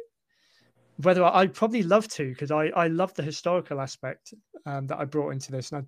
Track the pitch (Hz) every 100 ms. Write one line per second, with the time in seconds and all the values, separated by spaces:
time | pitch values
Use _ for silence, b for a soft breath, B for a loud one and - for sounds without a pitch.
0 | 466 _ _ _ _ _ _ _ _ -
1 | 160 180 175 185 190 - 226 233 170 208
2 | 220 - 135 127 143 151 156 180 165 165
3 | 185 - 147 147 175 180 170 139 135 -
4 | 127 - - 220 _ - 151 139 135 -
5 | 143 151 147 135 135 131 - 143